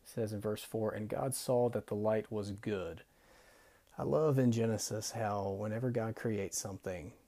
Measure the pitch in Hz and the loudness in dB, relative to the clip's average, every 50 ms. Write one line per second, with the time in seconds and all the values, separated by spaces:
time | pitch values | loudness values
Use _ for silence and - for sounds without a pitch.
0 | _ - - 127 113 104 107 104 101 107 107 - - - - 117 107 107 - 104 | _ -8 -4 -2 -2 -2 -2 -2 -2 -2 -2 -2 -6 -6 -2 0 0 0 0 -2
1 | 107 104 - - 135 135 123 - - - 127 120 123 120 110 110 - - 107 104 | -4 -4 -2 -2 -2 -2 -4 -4 0 2 4 4 4 4 2 0 -2 -2 -2 0
2 | 104 110 110 110 107 - 113 107 101 101 101 98 - 110 104 95 87 82 82 82 | 2 4 2 2 0 0 -4 -4 -2 -4 -6 -4 -2 -2 -2 -2 -2 -4 -8 -10
3 | - _ _ _ _ - - - - - - - - - - - _ - - - | -14 _ _ _ _ -20 -20 -20 -20 -20 -20 -20 -20 -20 -20 -20 _ -16 -8 -4
4 | - 151 147 147 156 156 135 135 127 120 113 113 113 113 110 104 - - 110 110 | -2 2 2 4 4 6 6 6 6 6 6 4 4 2 2 0 -2 -4 -4 -4
5 | 107 - - 117 113 104 104 101 98 98 98 98 104 107 107 117 127 127 120 120 | -4 -4 -4 -2 -2 0 0 0 0 -2 -2 -2 -2 -2 -2 0 0 0 2 2
6 | 110 110 110 - - 120 110 101 98 90 - - - 104 95 95 - 98 92 87 | 0 0 -4 -2 -2 0 0 0 -2 -2 -4 -6 -6 -6 -8 -6 -6 -6 -6 -6
7 | 78 117 - - _ | -8 -12 -14 -16 _